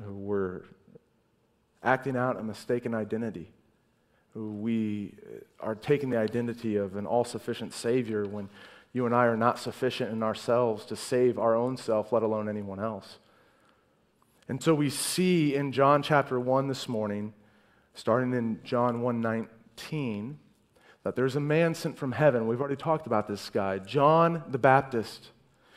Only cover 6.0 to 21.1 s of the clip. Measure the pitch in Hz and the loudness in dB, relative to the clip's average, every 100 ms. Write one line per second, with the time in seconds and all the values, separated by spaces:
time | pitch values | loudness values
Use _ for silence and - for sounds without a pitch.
6 | 135 117 107 120 120 117 113 104 98 101 | 0 0 0 0 -4 -4 -2 0 -2 -4
7 | 104 120 117 110 - 117 107 - 117 127 | 0 0 0 -4 -8 -8 -10 -6 0 0
8 | 113 107 101 104 98 - - - _ 123 | 0 -4 -4 -8 -12 -16 -20 -20 _ -4
9 | 120 120 120 113 117 117 120 - 131 - | 2 4 4 4 2 0 -4 -2 -2 -2
10 | 113 113 110 107 - 120 123 104 - 107 | -4 -2 -2 -2 0 2 2 0 -6 -10
11 | - 127 123 104 113 113 123 131 - 107 | -2 2 4 4 2 4 0 -4 -2 -2
12 | 101 117 110 110 107 104 101 95 110 101 | 2 0 2 -2 -4 -6 -8 -6 -6 -8
13 | - - _ _ _ _ _ _ _ _ | -12 -20 _ _ _ _ _ _ _ _
14 | _ _ _ _ - 131 160 151 143 135 | _ _ _ _ -10 -2 2 2 2 -2
15 | - - 185 175 151 139 143 123 139 143 | -2 2 4 4 4 2 0 4 6 4
16 | 139 147 135 127 123 131 139 131 - 113 | 4 2 2 -2 0 0 0 -4 -4 -4
17 | 107 104 107 - _ _ _ _ _ - | -2 -4 -8 -12 _ _ _ _ _ -4
18 | - 117 127 127 113 110 - 123 123 117 | 2 2 2 0 -2 -4 -2 2 2 2
19 | 123 117 113 113 110 - _ - - 156 | -2 0 -2 -2 -6 -14 _ -20 -8 -6
20 | 131 104 113 151 _ _ _ _ _ _ | -4 -6 -8 -12 _ _ _ _ _ _
21 | 98 | -4